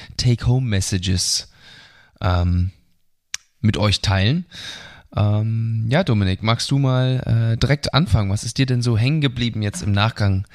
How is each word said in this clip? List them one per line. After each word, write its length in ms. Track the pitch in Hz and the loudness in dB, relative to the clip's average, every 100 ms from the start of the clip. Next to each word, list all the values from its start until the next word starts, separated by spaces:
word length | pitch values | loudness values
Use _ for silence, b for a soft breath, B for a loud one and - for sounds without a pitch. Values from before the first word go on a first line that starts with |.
| B - | B -2
Take-Home-Messages, 1300 | 123 120 120 127 127 98 - 95 95 92 - - - B B B B B B B | 0 2 2 0 0 -2 -2 -2 -2 -2 -2 -4 -8 B B B B B B B
ähm, 480 | 92 90 87 90 92 - _ _ _ _ _ - _ _ | -2 0 2 0 0 -6 _ _ _ _ _ -14 _ _
mit 160 | 104 - | 0 2
euch 240 | 104 95 | 0 0
teilen. 460 | - 95 101 170 175 B B B B B B | 0 2 2 0 -4 B B B B B B
Ähm, 720 | - 104 107 110 113 113 113 113 | -2 0 0 0 -2 -2 -2 0
ja, 140 | 143 | 0
Dominik, 380 | 185 107 95 95 | 2 2 2 0
magst 280 | 110 117 - | 0 0 0
du 80 | 139 | 0
mal, 720 | 131 127 127 127 - 113 113 | 2 2 0 0 0 0 2
äh, 20 | 117 | 2
direkt 340 | 127 143 - | 2 0 0
anfangen? 360 | 131 185 113 98 | 0 2 2 0
Was 140 | 101 | -2
ist 120 | 120 - | -4 -2
dir 80 | 131 | 0
denn 140 | 123 | 0
so 160 | 120 107 | 0 2
hängen 240 | 123 160 | 2 0
geblieben 400 | 143 123 120 110 | 0 -2 -4 -2
jetzt 220 | 104 - | -4 -4
im 100 | 101 | -2
Nachgang 540 | 101 110 - 101 95 - | 0 0 0 0 0 -4